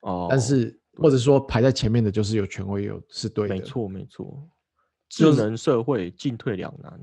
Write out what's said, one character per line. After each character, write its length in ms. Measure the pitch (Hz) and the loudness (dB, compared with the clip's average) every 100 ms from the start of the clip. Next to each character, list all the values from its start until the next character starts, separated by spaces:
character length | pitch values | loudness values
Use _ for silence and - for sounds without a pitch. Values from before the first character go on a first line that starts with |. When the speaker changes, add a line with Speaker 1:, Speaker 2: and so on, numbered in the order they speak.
Speaker 1:
哦， 260 | - 90 87 | -6 -6 0
Speaker 2:
但 100 | 135 | 0
是， 260 | 120 139 113 | 2 0 0
Speaker 1:
对。 140 | - _ - | -6 _ 2
Speaker 2:
或 80 | 156 | 4
者 60 | 135 | 4
说 200 | 120 139 | 4 4
排 200 | - 117 | 4 2
在 80 | 131 | 4
前 220 | 123 117 | 2 2
面 100 | 117 | 2
的 80 | 110 | 2
就 140 | 104 | 0
是 140 | 101 110 | 0 0
有 100 | 98 | -2
权 180 | - 98 | -6 -6
威 180 | 101 101 | -4 -6
有， 180 | 101 - | -8 -12
是 180 | - 110 | -10 -8
对 220 | - 104 | -4 -4
的。 60 | 95 | -4
Speaker 1:
没 40 | |
错， 260 | 92 - 107 | -6 -8 -8
没 160 | 95 95 | -10 -14
错。 360 | _ - 139 156 _ _ _ _ _ _ | _ -14 -14 -20 _ _ _ _ _ _
Speaker 2:
就 220 | - 160 | 4 6
是 40 | 139 | 6
Speaker 1:
智 60 | |
能 160 | 107 113 | 2 -2
社 260 | - 127 | 0 0
会 260 | 117 127 87 | 2 -2 -4
进 260 | 87 143 117 | -6 -6 -4
退 180 | - 98 | -6 -6
两 180 | 80 - | -8 -12
难。 160 | - 85 | -20 -20